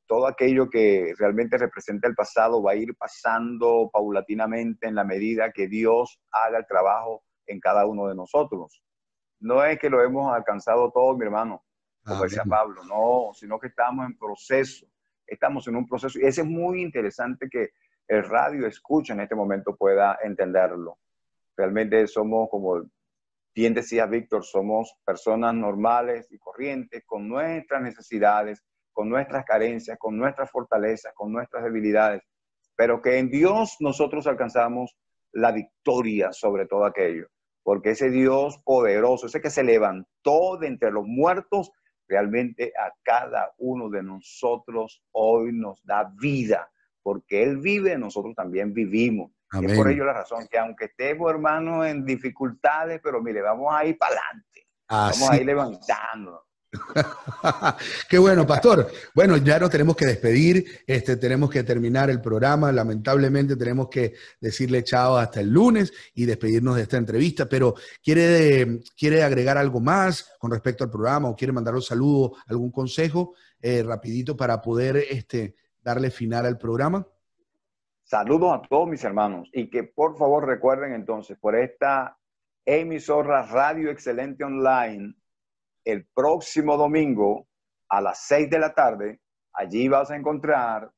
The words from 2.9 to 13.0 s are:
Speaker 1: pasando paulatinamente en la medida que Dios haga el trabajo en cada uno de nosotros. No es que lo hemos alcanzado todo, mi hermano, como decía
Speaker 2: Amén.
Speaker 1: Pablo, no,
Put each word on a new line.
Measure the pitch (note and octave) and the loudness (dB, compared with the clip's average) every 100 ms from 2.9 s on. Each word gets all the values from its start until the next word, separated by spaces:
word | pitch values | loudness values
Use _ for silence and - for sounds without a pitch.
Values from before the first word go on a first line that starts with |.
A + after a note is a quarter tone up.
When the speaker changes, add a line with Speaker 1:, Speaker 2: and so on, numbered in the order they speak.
| A#2+ | -8
Speaker 1:
pasando | - - A#2 A2+ A#2 A#2 A#2 A#2 A2+ | -12 -6 -2 -2 -4 -2 2 2 2
paulatinamente | G#2 G#2 G2 G2 G#2+ A2 A#2 A#2 A2 A2+ | 0 0 -4 -4 -4 -4 -4 -6 -6 -6
en | |
la | G#2+ | -4
medida | G2 F#2+ A2 A2+ A2 | -4 -2 -2 -2 -4
que | - F#2+ | -4 -6
Dios | G#2+ A2+ A#2 B2 _ - | 0 2 2 0 _ -6
haga | G#2+ A2+ A2+ | -2 0 -2
el | A2+ | -2
trabajo | F#2 F#2+ G#2+ A2+ A2 _ _ - | 0 2 0 -4 -12 _ _ -16
en | G2 | -6
cada | F#2 G2+ G#2 | 0 2 0
uno | G#2 G2+ | -2 -6
de | |
nosotros. | F#2+ F#2 D3 D3 F#2+ D#2+ _ _ _ _ _ _ _ | -8 -2 -2 -2 -6 -12 _ _ _ _ _ _ _
No | A2 C3 | -2 2
es | D3 D3+ | 2 0
que | D3 | 0
lo | B2+ | 2
hemos | B2 C3 C#3 | 2 0 -2
alcanzado | A#2 A2 G2+ A#2 A#2 B2 | -2 -2 -4 0 2 2
todo, | B2 C3 C3 | 2 2 0
mi | A2 | -2
hermano, | G#2+ A2+ F2+ _ _ _ _ | -4 -6 -8 _ _ _ _
como | G#2+ G2 | -8 -4
decía | F#2+ F#2+ | -4 -4
Speaker 2:
Amén. | G2+ | -2
Speaker 1:
Pablo, | G#2+ G#2+ F#2 | 0 0 -6
no, | F2+ G#2 | -8 -2